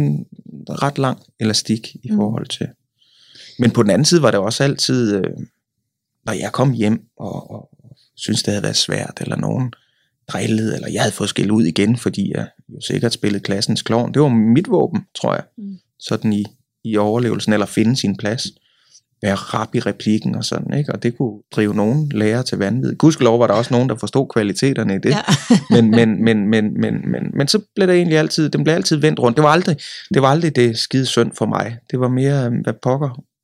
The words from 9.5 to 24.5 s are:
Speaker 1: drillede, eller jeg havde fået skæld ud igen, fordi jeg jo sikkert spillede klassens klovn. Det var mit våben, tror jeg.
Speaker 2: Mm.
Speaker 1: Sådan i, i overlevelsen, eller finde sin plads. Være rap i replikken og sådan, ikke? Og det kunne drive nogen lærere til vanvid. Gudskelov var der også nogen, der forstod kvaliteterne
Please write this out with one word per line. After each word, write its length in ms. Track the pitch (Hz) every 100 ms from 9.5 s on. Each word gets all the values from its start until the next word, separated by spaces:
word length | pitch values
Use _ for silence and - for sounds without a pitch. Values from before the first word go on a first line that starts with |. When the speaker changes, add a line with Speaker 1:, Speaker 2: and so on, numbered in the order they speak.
| 80 127 - _ _ _ _ -
Speaker 1:
drillede, 480 | - 113 110 110 -
eller 120 | -
jeg 140 | 104
havde 120 | 104
fået 160 | - 101
skæld 220 | - 98
ud 120 | 110
igen, 340 | 85 80 101 123
fordi 340 | - - 98 73
jeg 120 | - _ -
jo 120 | 98
sikkert 320 | - 95 117
spillede 300 | - 104 98
klassens 380 | - 98 - 107
klovn. 320 | - 113 120
Det 80 | 131
var 60 | 147
mit 400 | 113 110 123 208
våben, 360 | 180 - 104 - -
tror 120 | -
jeg. 100 | 50 - -
Speaker 2:
Mm. 200 | 202 - _ _
Speaker 1:
Sådan 340 | - 107 113
i, 120 | 104 101 _ _ _
i 140 | 117 107
overlevelsen, 560 | 104 117 117 101 107
eller 120 | 104 101
finde 300 | - 107 131
sin 220 | 101 95
plads. 300 | 104 117 202 - _ _ _ _ _ -
Være 140 | 104 98
rap 400 | - 110 110 120
i 40 |
replikken 560 | 104 - 107 107 - 110
og 100 | 110
sådan, 320 | - - 143
ikke? 140 | 143
Og 120 | -
det 140 | 117 120
kunne 240 | 127 104 _
drive 220 | - 104 104
nogen 340 | 104 143 151
lærere 340 | 107 107 117
til 140 | - 98
vanvid. 380 | 98 123 131 -
Gudskelov 440 | 156 160 117 117
var 80 | 117
der 60 |
også 200 | 104 123
nogen, 160 | 120 127
der 60 | 113
forstod 320 | 104 135 135
kvaliteterne 640 | 113 104